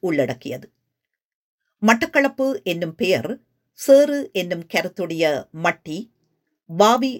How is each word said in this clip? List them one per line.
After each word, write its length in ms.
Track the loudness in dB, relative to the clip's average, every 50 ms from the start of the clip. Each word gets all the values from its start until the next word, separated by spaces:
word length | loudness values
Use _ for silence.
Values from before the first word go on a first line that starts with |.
உள்ளடக்கியது. 680 | -6 -4 -2 0 -2 -2 -4 -8 -10 -12 -12 -12 -14 -18 _ _ _ _ _ _ _ _ _ _ _ _ _ _ _ _ _ _ _ _ _ -2 2
மட்டக்களப்பு 640 | 2 2 2 0 -2 0 0 0 0 0 -2 -4 -4 -4 -6 -6
என்னும் 300 | -6 -6 -4 -6 -8 -6
பெயர் 340 | -4 -2 0 0 0 -2 -6 -10 -12 _ _ _ _ _ _ _ -2
சேறு 400 | 4 6 6 8 6 4 0 -4 -6 -6 -6
என்னும் 300 | -6 -4 -4 -6 -8 -8
கருத்துடைய 560 | -6 -4 -4 -4 -4 -6 -8 -8 -6 -2 0 0 0 0 -2 -6 _ -10
மட்டி, 400 | -6 -4 -4 -4 -4 -8 -12 -12 -12 -12 -14 _ _ _ _ _ _ _ _ _ _ _ -6
வாவி 400 | 0 2 4 4 4 2 0 -2 -4